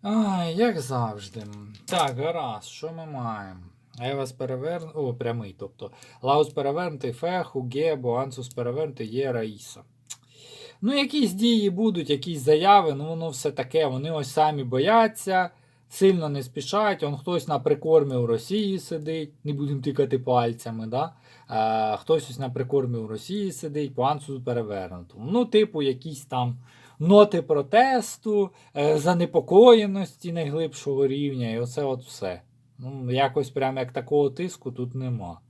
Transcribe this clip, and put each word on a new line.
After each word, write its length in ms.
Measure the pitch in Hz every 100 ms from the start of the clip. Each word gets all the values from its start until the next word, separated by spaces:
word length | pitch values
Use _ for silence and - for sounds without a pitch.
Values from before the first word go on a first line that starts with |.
Ай, 540 | 202 220 208 190 170 165
як 260 | 233 180
завжди. 640 | 127 131 117 104 101 113 104 104 104 107 -
Так, 320 | 185 143 123
гаразд, 500 | 151 170 131 107 -
що 240 | - 156
ми 140 | 165 160
маємо? 580 | 143 117 107 98 92 90 _ _ 117
Евас 320 | 123 139 131
переверн-, 600 | 127 131 127 147 175 160
о, 200 | 156 135
прямий, 420 | 120 120 117 104 92
тобто. 320 | 98 _ 104 - - -
Лаус 280 | 123 147 151
перевернутий, 600 | - 139 151 180 143 127
Феху, 580 | 120 165 180 165 135 127
Гебо, 420 | 127 160 147 127 117
Ансус 340 | 135 127 123
перевернутий, 580 | - 120 131 156 127 110
є 240 | 120 135
Раїса. 500 | 120 110 104 - - - _ _ - _ - - - - -
Ну, 120 | 202
якісь 400 | 277 277 294 226
дії 360 | 185 233 226 202
будуть, 400 | 185 220 175 147
якісь 320 | 143 175 160
заяви, 520 | 131 151 185 202 170
ну, 140 | 139 151
воно 220 | 165 165
все 220 | 131 151
таке, 340 | 139 127 160 151
вони 260 | 127 147
ось 200 | 160 131
самі 320 | - 156 147
бояться, 880 | 127 127 156 226 226 220 - 185 180 _ _ _ _
сильно 400 | - 190 180 156
не 140 | 143
спішать, 600 | 127 - 131 202 214 196
он 140 | 147 139
хтось 300 | - 175 139
на 120 | 143
прикормі 560 | 123 147 156 160 143 127
у 100 | 120
Росії 540 | 113 - 202 202 190
сидить, 540 | - 160 151 160 151 _
не 100 | 147
будемо 280 | 143 143 143
тикати 380 | 131 139 135 135
пальцями, 680 | 131 123 117 117 120 113 110
да? 260 | 123 160 - _ - _
Е, 480 | 110 110 110 110 104
хтось 320 | - 160 117
ось 100 | 127
на 100 | 135
прикормі 480 | 123 127 139 127 120
у 100 | 110
Росії 440 | 110 - 202 196
сидить, 440 | - 160 147 143 127
по 80 |
Ансусу 380 | 131 147 147 135
перевернутому. 880 | 123 120 110 101 92 90 87 - 143
Ну, 140 | 220 240
типу, 360 | 214 214 156
якісь 440 | 139 127 160 143 -
там 320 | 127 123 120 - - - _
ноти 420 | 160 202 208 185
протесту, 1080 | 156 151 143 214 254 254 214 - 226 208 190 _ _ 143
е, 220 | 147 156
занепокоєності 1300 | 151 175 175 170 - 190 247 226 208 196 185 - 175
найглибшого 760 | 170 151 151 160 123 143 135 139
рівня, 420 | 135 143 131 120
і 100 | 113
оце 240 | 123 135
от 200 | 143 127
все. 380 | - - 98 90 _ _ _ _
Ну, 320 | 127 135 123
якось 380 | 127 135 139 127
прям 280 | - 135 131
як 140 | 127
такого 380 | - 123 147 143
тиску 420 | 127 180 - 131
тут 240 | 123 123 127
нема. 440 | 131 117 87 85 _